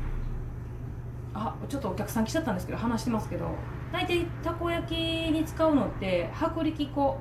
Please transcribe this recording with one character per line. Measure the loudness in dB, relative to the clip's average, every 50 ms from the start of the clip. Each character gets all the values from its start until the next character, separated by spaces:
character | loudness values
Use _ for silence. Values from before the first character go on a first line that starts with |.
| -2 0 0 0 -2 -2 -2 -4 -4 -4 -6 -6 -8 -8 -8 -8 -6 -8 -8 -8 -8 -8 -8 -8 -8 -6 -6
あ、 | -4 -4 -4 -4 -6 -6 -4
ち | -4
ょ | -2
っ |
と | -2 -2
お | -2
客 | -2 -2 0
さ | 2 2
ん | 2
来 | 2 2
ち | 0
ゃ |
っ | 2
た | 2
ん | 0
で | 0
す | -2 -2
け | -4
ど、 | 0
話 | 0 2 2 2 2
し |
て | 2
ま | 0 0
す | 0 -2
け | -2 -2
ど、 | -2 -2 -2 -4 -6 -6 -6 -6 -6 -4 -2
大 | 0 0
体 | 2 2 2 2 0 -2 -2 -2
た | -2
こ | -2 0 0 0
焼 | 0 0 0 -2 -2
き | 0
に | 0 0 0 0 2 2 2 2 2
使 | 0 2 4 4
う | 6 6
の | 6 4
っ | 2
て | 0 -2 0 2 2 2 2 0 -2
薄 | 0 0 0 2 2 0
力 | 0 2 0 -2 -2
粉 | 2 2 4 4 2 0